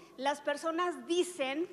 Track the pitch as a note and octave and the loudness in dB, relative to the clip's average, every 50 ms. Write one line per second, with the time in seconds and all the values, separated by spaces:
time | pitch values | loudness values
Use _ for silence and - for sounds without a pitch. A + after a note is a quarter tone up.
0 | - - - - B3+ C#4 D4 C#4+ - D4 C#4+ C#4+ - E4 D#4+ E4 F4+ F4+ D#4+ C4 | -20 -16 -8 -2 0 0 0 0 0 -2 -2 0 0 0 2 2 2 2 0 -2
1 | A#3+ C4+ E4+ F4+ E4+ F4 - - C4+ C4 C#4 D#4 F4 F#4 | -2 0 2 2 2 2 0 -2 -2 0 0 -2 -2 -4